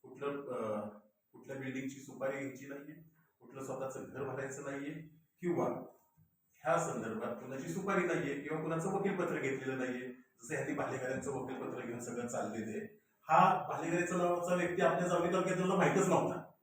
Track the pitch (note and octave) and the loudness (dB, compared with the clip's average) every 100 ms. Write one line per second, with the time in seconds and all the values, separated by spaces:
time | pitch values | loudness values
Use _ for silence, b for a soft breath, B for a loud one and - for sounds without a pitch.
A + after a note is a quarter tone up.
0 | B2+ C3 C#3+ C#3+ B2+ B2 A2 G#2+ G#2+ - | -18 -6 -4 -4 -6 -4 -2 -2 -4 -10
1 | _ _ _ - - C3+ C3 C3 C3+ - | _ _ _ -20 -12 -8 -6 -4 -6 -8
2 | C3+ B2 C3+ C#3 C#3 - C#3 C#3 D3+ E3 | -14 -2 -2 -2 -6 -8 -10 -12 -12 -18
3 | - b b b A#2+ - C3+ - G#2+ - | -20 b b b -16 -10 -8 -4 -6 -6
4 | - C3+ C#3 C3 C3+ - C#3 C#3+ C#3+ D#3+ | -10 -6 -6 -4 -6 -6 -8 -6 -6 -8
5 | - - _ _ F3 C#3+ - - - - | -12 -18 _ _ 0 2 2 -2 -8 -16
6 | _ _ - _ _ _ D#3 E3 D#3+ A2+ | _ _ -20 _ _ _ 4 4 4 -2
7 | A2 G#2+ - - B2+ C3+ D#3+ F#3+ F#3+ F#3 | -4 -4 -4 -6 -6 -6 -4 -2 2 2
8 | F3 D#3 C#3+ C#3 D3+ D#3+ D#3+ E3 - - | 4 2 0 -2 -2 -2 0 0 0 0
9 | G3 F3+ F3 D#3 C3+ C3+ C3 C3 B2+ A#2+ | 0 2 0 0 0 0 -2 -2 -2 -4
10 | B2+ - - _ A#2+ C#3+ C3+ - - - | -6 -12 -18 _ -6 -4 -2 -2 -2 -2
11 | B2+ - - - - - - - A#2 A#2 | -2 -2 -2 -4 -4 -6 -6 -6 -6 -6
12 | B2 A#2+ A#2 - G#2+ A2 - G#2+ - - | -6 -6 -4 -4 -4 -4 -4 -6 -8 -14
13 | b b - E3 - - - C#3+ E3 - | b b 4 8 8 6 0 -4 0 0
14 | E3+ F3+ F3 F3 F3 F3 F3 - F3 F3 | 2 2 4 2 2 2 2 4 4 4
15 | E3+ F3 - F3+ - - F3+ F#3 D#3 F#3+ | 4 4 4 4 2 2 2 4 6 6
16 | - F3+ - - - - | 6 4 4 -2 -8 -18